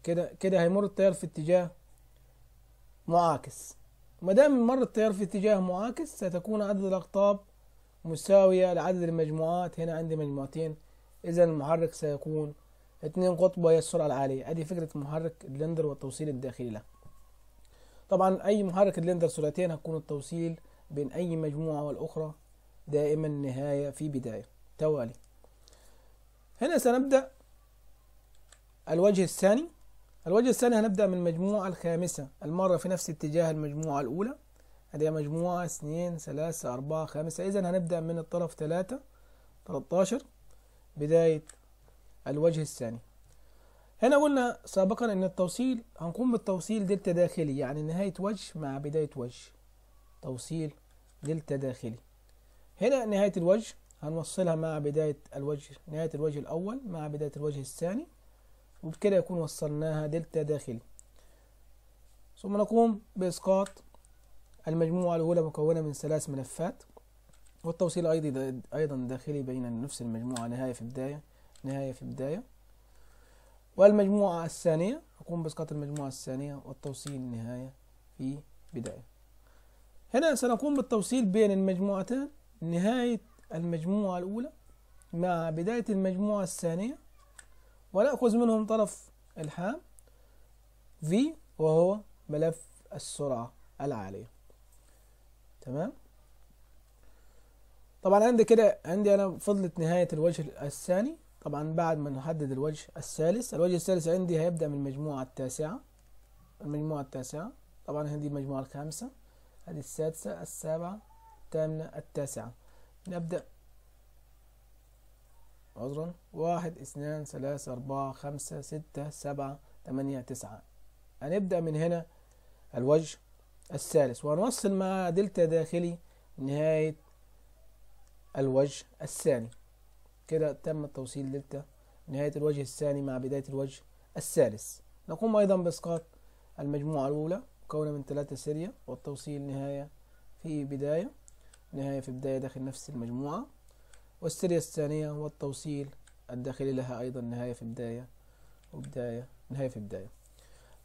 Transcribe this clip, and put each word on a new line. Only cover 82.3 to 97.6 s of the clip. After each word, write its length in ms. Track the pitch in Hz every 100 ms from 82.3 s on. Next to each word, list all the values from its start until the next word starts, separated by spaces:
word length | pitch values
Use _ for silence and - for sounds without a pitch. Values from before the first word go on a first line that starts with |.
| - - -
نهاية 580 | 165 170 202 254 240 220 - - -
المجموعة 640 | 160 170 165 170 208 196 180
الأولى 340 | 185 220 294 - - - - - -
مع 360 | 170 180 170 165
بداية 360 | 160 180 240 226
المجموعة 540 | 190 190 185 208 208
الثانية، 540 | 185 - 170 170 233 320 - - - - - - - - -
ونأخذ 440 | 185 269 254 240 233
منهم 280 | 233 220 214
طرف 440 | 220 202 - - - - 185
الحام 440 | 151 170 190 330 - - - - - - - - - - - -
في 320 | 156 202 302 320 - -
وهو 400 | 156 160 180 214 - - -
ملف 320 | 151 165 165 - - -
السرعة 600 | - - - 143 117 117 - - -
العالية. 460 | 143 117 95 98 123 - - - - - - - - - - - - -
تمام؟ 320 | 131 139 214 - - - - - - - - - - - - - - - - -